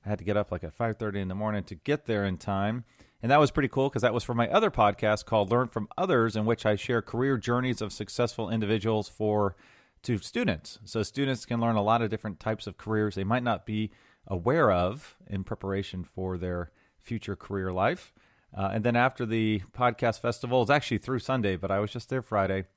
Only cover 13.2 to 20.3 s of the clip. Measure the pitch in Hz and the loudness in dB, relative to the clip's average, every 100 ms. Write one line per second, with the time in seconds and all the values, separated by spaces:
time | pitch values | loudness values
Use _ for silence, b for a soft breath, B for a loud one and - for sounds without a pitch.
13.2 | 95 123 123 104 - 107 107 b b b | 0 0 0 -4 -4 -4 -4 b b b
14.2 | - 92 87 160 131 90 90 127 - _ | -8 -2 2 4 4 4 2 -2 -14 _
15.2 | - 98 95 110 98 98 98 92 87 - | -8 -8 -6 -6 -4 -4 -4 -8 -10 -6
16.2 | 92 90 90 87 85 b b b - 117 | -6 -4 -4 -4 -6 b b b -8 -8
17.2 | - 98 - 101 92 90 107 180 - _ | -6 -10 -6 -4 -2 2 0 0 -10 _
18.2 | b b b 98 98 104 113 120 127 - | b b b -4 -2 0 2 4 2 0
19.2 | 120 113 110 107 92 - 123 113 120 - | -2 2 2 0 -4 0 0 2 -2 0
20.2 | 120 | -4